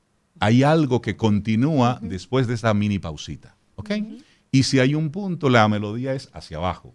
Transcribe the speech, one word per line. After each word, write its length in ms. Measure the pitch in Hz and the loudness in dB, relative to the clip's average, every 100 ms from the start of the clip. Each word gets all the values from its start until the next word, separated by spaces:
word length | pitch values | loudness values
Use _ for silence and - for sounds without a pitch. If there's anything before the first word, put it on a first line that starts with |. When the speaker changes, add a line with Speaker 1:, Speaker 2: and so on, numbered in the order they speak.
| _ _ _ - | _ _ _ -2
Speaker 1:
hay 220 | 101 120 | 2 4
algo 360 | 139 160 147 123 | 6 4 2 0
que 140 | 117 98 | -2 -2
continúa 840 | 110 104 101 110 139 151 120 123 | 0 0 0 0 0 2 0 0
Speaker 2:
Ujú. 80 | 101 | -8
Speaker 1:
después 380 | 92 - 127 123 | -12 -4 -2 0
de 60 | |
esa 180 | 120 117 | -2 0
mini 240 | 104 104 98 | 0 0 -2
pausita, 580 | 85 76 - 69 - _ _ - | -6 -12 -12 -14 -16 _ _ -14
¿ok? 140 | - 208 | -6 -6
Speaker 2:
Ujú. 180 | 214 - - _ _ | -6 -12 -20 _ _
Speaker 1:
Y 140 | 131 | 0
si 160 | 127 135 | 2 2
hay 160 | 131 147 | 2 0
un 140 | 156 | -4
punto, 380 | 170 196 165 143 | -6 -8 -4 2
la 200 | 123 107 | 4 4
melodía 440 | 104 104 113 131 | 2 -4 -6 -6
es 140 | 135 - | -6 -8
hacia 240 | 85 - 78 | -18 -14 -6
abajo. 360 | 90 85 62 | -6 -6 -10